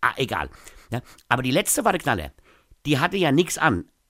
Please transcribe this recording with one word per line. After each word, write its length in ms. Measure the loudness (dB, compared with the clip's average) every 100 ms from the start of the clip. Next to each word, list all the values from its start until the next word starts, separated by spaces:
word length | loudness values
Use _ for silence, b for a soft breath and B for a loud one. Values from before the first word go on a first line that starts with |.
Ah, 120 | -2 -2
egal. 320 | -4 -4 -8 B B B B
Ja? 120 | -10 B B _
Aber 140 | -2
die 80 | 0
letzte 340 | 0 0 0 0
war 80 |
der 80 | 0
Knaller. 320 | -2 -2 -4 -14 b b b b -2
Die 140 | 0
hatte 160 | 0 2
ja 160 | 2
nix 260 | 4 2 2
an. 280 | 0 0 -4 _